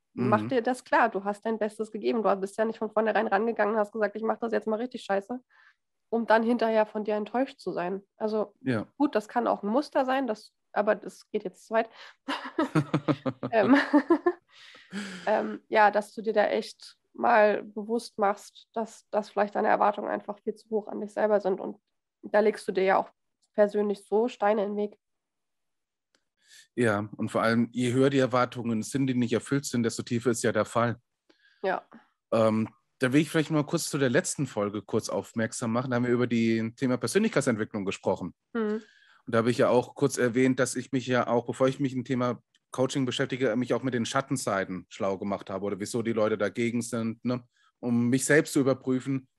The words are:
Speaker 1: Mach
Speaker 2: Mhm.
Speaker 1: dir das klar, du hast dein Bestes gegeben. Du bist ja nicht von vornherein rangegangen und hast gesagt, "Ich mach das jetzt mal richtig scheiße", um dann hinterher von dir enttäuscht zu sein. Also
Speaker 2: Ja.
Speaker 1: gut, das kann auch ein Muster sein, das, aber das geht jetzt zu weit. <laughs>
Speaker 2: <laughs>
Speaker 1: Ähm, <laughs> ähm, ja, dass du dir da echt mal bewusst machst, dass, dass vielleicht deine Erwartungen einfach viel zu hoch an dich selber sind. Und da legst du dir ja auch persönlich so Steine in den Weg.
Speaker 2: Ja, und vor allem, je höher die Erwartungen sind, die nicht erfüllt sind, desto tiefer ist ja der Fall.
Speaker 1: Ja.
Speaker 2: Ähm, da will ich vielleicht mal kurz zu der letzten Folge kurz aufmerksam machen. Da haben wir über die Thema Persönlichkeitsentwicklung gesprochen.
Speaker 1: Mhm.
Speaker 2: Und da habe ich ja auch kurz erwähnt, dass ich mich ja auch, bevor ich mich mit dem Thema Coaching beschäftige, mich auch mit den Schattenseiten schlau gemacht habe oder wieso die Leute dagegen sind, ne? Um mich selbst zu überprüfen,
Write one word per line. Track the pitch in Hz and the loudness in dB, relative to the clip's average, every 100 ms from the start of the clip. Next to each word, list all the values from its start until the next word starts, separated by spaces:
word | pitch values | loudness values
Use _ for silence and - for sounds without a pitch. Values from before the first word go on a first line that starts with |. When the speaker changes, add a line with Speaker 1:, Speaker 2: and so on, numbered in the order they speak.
| _ | _
Speaker 1:
Mach | 233 214 214 | -4 2 2
Speaker 2:
Mhm. | 220 | 2
Speaker 1:
dir | 254 | -2
das | 247 254 | 0 -4
klar, | - 294 233 | 0 2 2
du | 196 | 0
hast | 202 208 226 | -6 -6 -4
dein | 220 | -2
Bestes | 214 208 214 | -4 -4 -8
gegeben. | 208 233 240 | -4 -2 0
Du | 190 196 | 2 0
bist | 196 - | -2 -2
ja | |
nicht | 220 220 | -2 -2
von | 214 | -2
vornherein | 214 220 262 220 | 0 2 0 2
rangegangen | 196 233 226 208 | 0 0 0 0
und | 220 | 2
hast | 208 | -2
gesagt, | 226 202 214 | 0 -2 -2
"Ich | |
mach | 220 220 | -4 -2
das | 233 | -2
jetzt | 208 220 | -2 -2
mal | 214 | -4
richtig | 247 247 | -4 -10
scheiße", | - 196 202 254 _ _ - _ _ _ - | -4 -4 -2 -12 _ _ -20 _ _ _ -4
um | 233 220 | -4 2
dann | 226 | 2
hinterher | 226 240 226 220 214 | 4 0 2 2 0
von | 220 | -2
dir | 208 208 | -4 -4
enttäuscht | 208 240 269 - | -4 -2 -4 -4
zu | 185 | -8
sein. | 165 175 196 - - | -4 -4 -6 -10 -6
Also | 214 214 - _ | -4 -2 -4 _
Speaker 2:
Ja. | 135 117 190 - | -2 -2 -4 -2
Speaker 1:
gut, | 294 | 0
das | 214 - | 0 -2
kann | 240 220 | -2 0
auch | 196 | 0
ein | 202 | 0
Muster | 262 294 311 254 | 0 0 -2 0
sein, | 269 247 | 0 -2
das, | 214 - _ _ | -6 -10 _ _
aber | - 214 202 | -2 0 0
das | - - - | -4 -16 -8
geht | 214 | -6
jetzt | 185 - - | -6 -12 -2
zu | |
weit. | 220 226 - - _ - | -2 -2 -8 -20 _ -8
<laughs> | - - - 269 | -8 -6 -4 0
Speaker 2:
<laughs> | 156 147 143 - 143 131 - - | 0 0 -2 0 -2 -4 -6 -2
Speaker 1:
Ähm, | 226 208 277 | 2 6 4
<laughs> | - 294 - 330 349 - _ - - - - 196 196 185 196 | 6 2 4 2 2 -4 _ -20 -20 -20 -14 -12 -12 -8 0
ähm, | 220 220 214 - | 0 0 -8 -2
ja, | 226 208 | 4 6
dass | 202 208 | 4 -2
du | - | -6
dir | 214 | 0
da | 208 - | 2 2
echt | 214 - - - _ _ | 0 -4 -14 -20 _ _
mal | - 233 233 208 202 | -2 4 6 6 2
bewusst | 208 214 208 233 233 - | -4 -10 -4 -6 -6 -2
machst, | 202 208 - - _ | -2 -2 -8 -20 _
dass, | 226 220 - _ | -8 -8 -10 _
dass | 208 208 | -4 -4
vielleicht | 202 208 - | -2 -2 0
deine | 214 | 2
Erwartungen | 202 202 208 214 | 4 2 0 -6
einfach | 208 - 202 | -6 -8 -8
viel | 220 | -8
zu | 208 - | -10 -6
hoch | 214 202 | -6 -4
an | 208 | -10
dich | 208 | -8
selber | - 214 208 | -2 2 2
sind. | 190 196 | 0 -4
Und | - - _ _ _ _ | -6 -12 _ _ _ _
da | 208 208 | 0 2
legst | 214 208 - | 2 0 -4
du | |
dir | 185 | 0
ja | 190 190 | 2 2
auch | - _ _ _ _ | 0 _ _ _ _
persönlich | - 208 208 208 202 - | 2 2 2 -2 -4 0
so | 208 240 | 0 0
Steine | - 202 220 | 0 0 2
in | 202 208 | 0 -2
den | 208 | -6
Weg. | - _ _ _ _ _ _ _ _ _ _ _ _ _ _ _ - _ | -8 _ _ _ _ _ _ _ _ _ _ _ _ _ _ _ -20 _
Speaker 2:
Ja, | - 117 101 107 - | -2 0 0 -4 -6
und | 110 | -4
vor | 107 | 0
allem, | 113 113 117 | 2 2 0
je | 120 123 | 0 0
höher | 127 135 | 4 4
die | 139 | 4
Erwartungen | 127 123 120 123 117 110 | 2 2 0 -2 -4 -4
sind, | 104 135 135 | -2 -2 0
die | |
nicht | 123 117 | 0 0
erfüllt | 110 - 139 | 0 0 -4
sind, | - 120 | -2 0
desto | 113 - | 0 -2
tiefer | - 120 123 | -4 -2 0
ist | 117 | 0
ja | 113 | 0
der | 107 | 0
Fall. | 101 117 117 - _ _ _ _ _ _ | 0 0 0 -2 _ _ _ _ _ _
Speaker 1:
Ja. | 190 - _ - _ _ - | -4 -4 _ -20 _ _ -4
Speaker 2:
Ähm, | 113 110 107 113 _ _ - | 2 4 4 -2 _ _ -4
da | 131 | 2
will | 143 | 2
ich | 151 | 2
vielleicht | 165 151 | 0 0
mal | 156 | 0
kurz | 143 165 - | 0 -2 -2
zu | 151 | 0
der | 131 | 2
letzten | 139 - - 135 | 2 0 -4 -4
Folge | 107 104 104 | -2 -4 -4
kurz | - 113 - | -4 -4 -2
aufmerksam | 87 98 117 110 - 120 | -6 -6 -4 -4 -4 -2
machen. | 117 127 | -2 0
Da | 120 | -2
haben | |
wir | 123 | 0
über | 120 123 | 2 2
die | 117 113 113 113 - | 2 2 0 -2 -4
Thema | 127 127 | -2 -2
Persönlichkeitsentwicklung | 117 196 220 147 131 107 110 107 | 0 0 2 2 2 0 -2 -4
gesprochen. | 95 - 107 92 90 - _ | -4 -4 -2 -2 -4 -12 _
Speaker 1:
Mhm. | 233 214 220 - _ _ _ - | -4 -2 -4 -8 _ _ _ -2
Speaker 2:
Und | |
da | 113 | 2
habe | 117 | 2
ich | 120 | 2
ja | 104 | 4
auch | 123 117 | 4 0
kurz | - 139 - | -2 -2 0
erwähnt, | 123 117 131 127 | 0 2 2 2
dass | 123 127 | -2 -2
ich | - | -4
mich | 131 120 | -6 0
ja | 123 - | 0 2
auch, | 120 120 | 0 -2
bevor | - 131 | 0 0
ich | 135 | 2
mich | 135 | -4
mit | 127 117 | -4 -4
dem | |
Thema | 123 123 117 _ _ _ | -2 -2 -4 _ _ _
Coaching | - 131 143 123 | -2 -2 0 -2
beschäftige, | 113 127 127 131 117 | -2 -4 0 0 0
mich | 123 | 0
auch | 120 | -2
mit | 131 | -2
den | 127 113 | -2 -2
Schattenseiten | 135 - 135 123 98 95 92 - | -2 -2 -4 -2 -2 -2 -6 -12
schlau | - 98 92 | -4 -4 -2
gemacht | 101 95 - | -4 -6 -6
habe | 98 101 | -6 -4
oder | 98 | -6
wieso | 104 120 | -4 -4
die | 113 | -2
Leute | 113 107 104 | 0 0 0
dagegen | 101 120 117 117 | -2 0 -2 -2
sind, | 117 117 113 110 | -4 -4 -4 -4
ne? | 120 123 - _ _ _ | -4 -4 -8 _ _ _
Um | 120 120 120 | 0 2 4
mich | 131 | 2
selbst | - 151 151 | 4 4 4
zu | 151 | 2
überprüfen, | 131 131 131 131 135 135 - | 2 0 -2 -2 -2 -6 -6